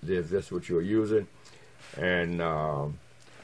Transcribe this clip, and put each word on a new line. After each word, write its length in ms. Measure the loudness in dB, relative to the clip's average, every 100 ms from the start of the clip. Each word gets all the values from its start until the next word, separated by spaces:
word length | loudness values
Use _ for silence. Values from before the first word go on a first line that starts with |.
if 300 | -2 -2 0
that's 200 | -2 -2
what 160 | -6 -2
you're 140 | 0
using, 460 | 2 2 4 2 0 -6 -20 -20 -20 -20 -16 -2
and, 460 | 0 2 2 0
uh, 460 | 0 0 0 0 -2 -6 -12 -20 -20 -20